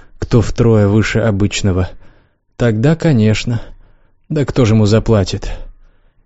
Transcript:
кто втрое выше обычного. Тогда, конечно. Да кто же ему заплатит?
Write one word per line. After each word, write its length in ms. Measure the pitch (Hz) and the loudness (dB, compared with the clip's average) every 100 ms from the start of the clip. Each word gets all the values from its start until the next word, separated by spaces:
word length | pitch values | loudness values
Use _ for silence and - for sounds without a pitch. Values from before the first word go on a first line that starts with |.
| - - | -20 -14
кто 240 | - 123 | 0 0
втрое 460 | 104 - 117 110 101 | 0 0 2 4 4
выше 320 | 107 98 113 | 2 0 -2
обычного. 720 | 113 101 101 - 101 90 87 - - _ _ _ _ - | -2 0 -2 -2 -2 -2 -4 -8 -20 _ _ _ _ -4
Тогда, 400 | 120 107 131 165 | -2 0 0 0
конечно. 680 | 165 131 107 107 - 117 - - _ _ _ _ _ | 0 2 2 0 -4 -6 -8 -18 _ _ _ _ _
Да 160 | 156 131 | -4 -2
кто 200 | - 113 | 0 2
же 80 | |
ему 120 | 110 104 | 4 4
заплатит? 640 | 110 107 107 92 98 - - - - - _ _ _ | 2 2 0 0 -4 -8 -10 -12 -18 -20 _ _ _